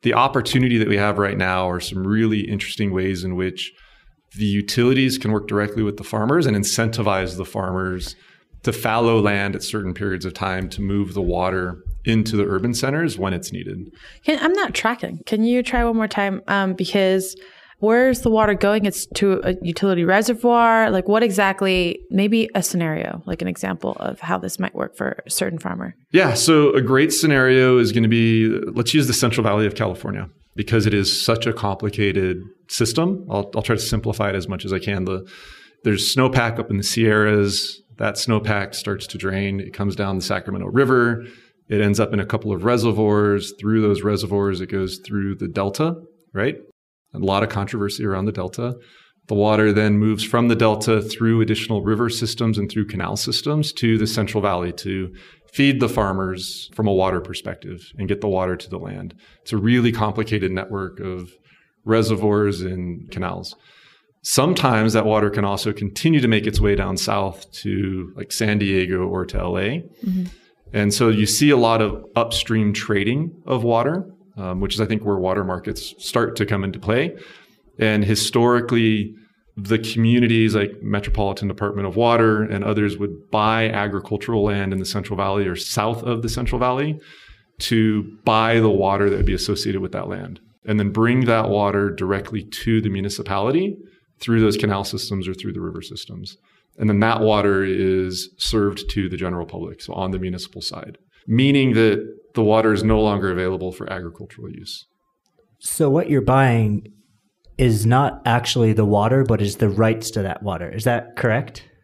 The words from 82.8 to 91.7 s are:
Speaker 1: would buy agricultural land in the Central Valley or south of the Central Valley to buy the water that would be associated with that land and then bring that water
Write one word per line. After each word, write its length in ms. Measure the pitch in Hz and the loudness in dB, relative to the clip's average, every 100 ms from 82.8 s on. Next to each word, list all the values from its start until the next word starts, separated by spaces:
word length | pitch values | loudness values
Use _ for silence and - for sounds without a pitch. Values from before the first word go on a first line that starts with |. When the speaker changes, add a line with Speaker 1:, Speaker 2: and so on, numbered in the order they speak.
| 104 95 | 0 0
Speaker 1:
would 140 | 101 82 - | -6 -6 -4
buy 380 | 110 107 110 110 | 0 2 2 0
agricultural 720 | 101 104 95 - 104 - 113 | 0 -2 -4 -4 -6 -2 0
land 300 | 101 101 98 | 2 0 -2
in 80 | 95 | -4
the 40 | 95 | -4
Central 300 | 104 92 98 | -6 -4 -4
Valley 300 | 98 98 95 | -2 0 -2
or 80 | |
south 480 | 90 - - 110 117 | -4 -4 -2 -2 -2
of 200 | 120 117 | -4 -4
the 60 | 113 | -4
Central 300 | 120 120 123 | -4 -2 0
Valley 400 | 123 127 151 151 - - - - _ _ | 0 0 -2 -4 -10 -20 -20 -20 _ _
to 580 | - 117 110 107 104 - | -2 2 4 2 -2 -4
buy 340 | - 110 113 117 | 2 2 4 4
the 120 | 110 | 4
water 380 | 98 95 98 101 | 4 2 2 2
that 60 | 98 | 2
would 80 | 95 | 2
be 80 | |
associated 460 | 90 - 98 107 98 | 0 -2 -4 -2 -4
with 120 | 92 | -4
that 160 | 95 92 | -6 -8
land 320 | 95 92 92 _ _ | -10 -10 -16 _ _
and 160 | - 107 | -2 0
then 100 | 101 | 0
bring 360 | 101 117 123 123 | 4 4 4 4
that 220 | 113 107 | 2 2
water 400 | 101 101 | 2 2